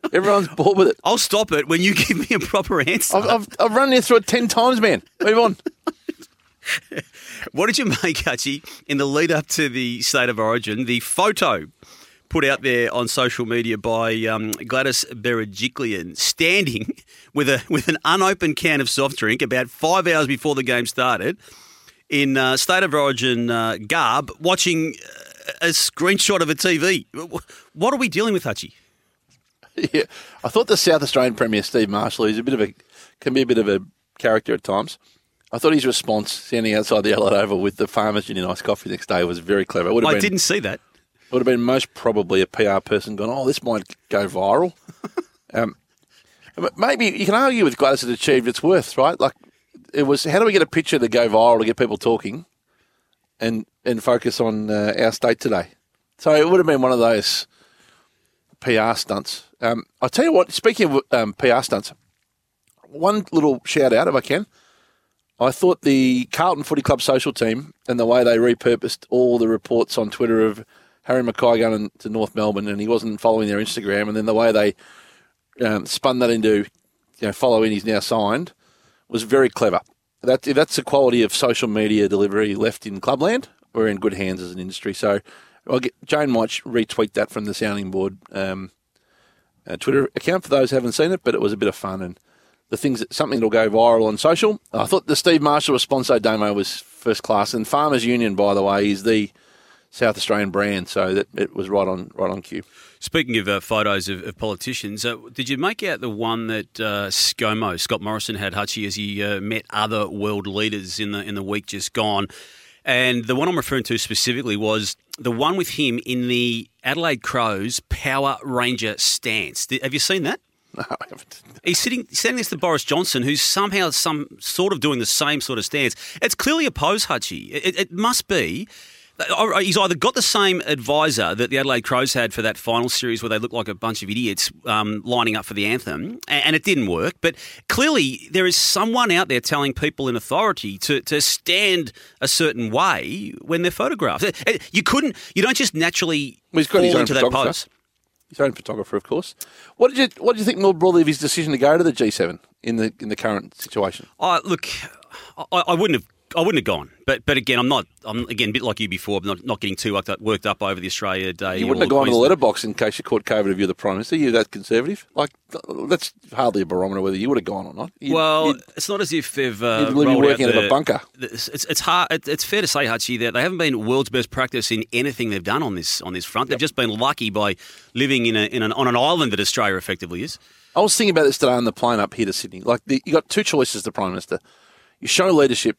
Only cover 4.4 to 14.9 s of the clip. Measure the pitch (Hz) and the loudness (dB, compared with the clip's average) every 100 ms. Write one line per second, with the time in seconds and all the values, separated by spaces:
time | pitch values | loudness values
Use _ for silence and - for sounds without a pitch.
4.4 | 233 226 247 247 214 117 - - 208 220 | 2 2 4 4 4 2 -2 -2 2 4
5.4 | 226 - - - - - - - - _ | 4 0 -8 -8 -10 -8 -12 -14 -18 _
6.4 | _ _ - - - - - - - - | _ _ -6 -6 -8 -12 -12 -18 -20 -16
7.4 | - 139 214 277 220 120 180 156 - 123 | -6 0 0 2 0 0 -2 -2 -2 -2
8.4 | 139 143 - - - 143 139 147 165 156 | -4 -6 -10 -14 -4 0 2 2 2 0
9.4 | - - 147 123 123 120 - 139 123 110 | 0 -2 -2 -2 -4 -2 -2 0 0 0
10.4 | 110 120 107 107 123 120 - - 208 208 | 0 0 -2 -4 -2 -2 -2 0 0 2
11.4 | 156 95 76 _ - - - _ - 160 | 0 0 -6 _ -20 -20 -20 _ -6 0
12.4 | 139 139 131 120 117 123 117 - 127 - | 2 2 0 2 0 0 -2 0 -2 -2
13.4 | 113 120 113 107 117 113 113 113 110 110 | -2 -2 -2 -4 -2 -2 0 -2 -2 -2
14.4 | 110 104 113 131 131 | -4 -6 -4 -2 0